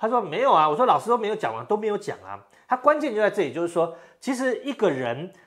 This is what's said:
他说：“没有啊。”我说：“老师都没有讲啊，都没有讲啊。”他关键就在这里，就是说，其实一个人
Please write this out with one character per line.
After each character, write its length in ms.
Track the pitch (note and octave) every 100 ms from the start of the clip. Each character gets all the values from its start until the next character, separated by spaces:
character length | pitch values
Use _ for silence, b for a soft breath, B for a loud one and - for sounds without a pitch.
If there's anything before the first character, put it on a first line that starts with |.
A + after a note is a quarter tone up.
他 80 | A3+
说 100 | B3
：“没 180 | F#3 F3
有 120 | C4+
啊。” 140 | F3 D#3
我 60 |
说 100 | D3+ B3+
：“老 120 | D3
师 100 | G#3+
都 80 | A#3
没 120 | G#3
有 80 | G#3+
讲 180 | B2
啊， 100 | A2 A#2+
都 80 | G#3
没 100 | G#3+
有 100 | G#3
讲 200 | - G#2
啊。” 220 | F#2+ G2+ _ b -
他 100 | B3+
关 220 | C4 D4+
键 160 | C#4+
就 60 | G#3+
在 100 | G3+
这 120 | G3+
里， 100 | C#3+
就 100 | C#3+
是 60 | E3+
说， 260 | E3+ E3 B B B
其 160 | B3
实 260 | B3+ C4 A3+
一 80 | C#4
个 180 | B3+ G3+
人 400 | C3 A#2+ B2+ F#3 b